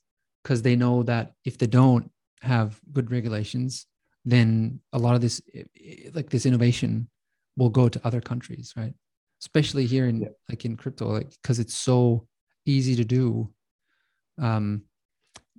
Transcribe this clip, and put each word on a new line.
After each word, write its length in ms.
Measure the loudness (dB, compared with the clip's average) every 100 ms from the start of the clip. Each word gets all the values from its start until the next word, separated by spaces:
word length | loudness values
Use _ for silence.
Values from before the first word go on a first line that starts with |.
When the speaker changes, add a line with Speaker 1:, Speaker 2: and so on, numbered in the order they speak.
| _ _ _ _
Speaker 1:
'cause 180 | -4 0
they 160 | 2 2
know 260 | 2 0
that 300 | 0 -2 -4 _
if 140 | -10 -4
they 100 | 2
don't 420 | 6 6 6 0 _ _ _
have 380 | -2 0 -2 -6 -8
good 180 | -6 -4
regulations, 720 | -4 -4 -6 -6 -6 -8 -10 -18 _ _ _
then 560 | 2 4 6 2 -2 -6 _
a 40 | -2
lot 160 | 2
of 80 | 2
this, 200 | 0 -4 -14
i-, 120 | -20 -20 _
i-, 320 | -20 -20 -12
like, 160 | -10 -4
this 160 | 0 2
innovation 640 | 4 2 2 -2 -4 -6 _ _ _ _ 0
will 120 | 2
go 200 | 4 2
to 100 | 2 -4
other 140 | -6
countries, 520 | -6 -10 -10 -16 -14 -10
right? 160 | -10 -12 _ _ _ -20
Especially 440 | -2 -2 0 -2 0
here 220 | 0 0
in, 140 | -2
Speaker 2:
Yeah. 80 | -6 -12 -14
Speaker 1:
like, 140 | -10
in 140 | -8 -8
crypto, 340 | -12 -8 -4
like, 240 | -4 -6 _
'cause 160 | -4 -2
it's 160 | -2 -4
so 520 | 0 4 4 0 -4 _ _ _ -2
easy 300 | 0 2 0
to 80 |
do, 500 | 0 0 0 -2 -6 _ _ _ _ _ _ _ _ -6
um, 460 | -2 -2 -2 -6 _ _ _ _ _ -20 _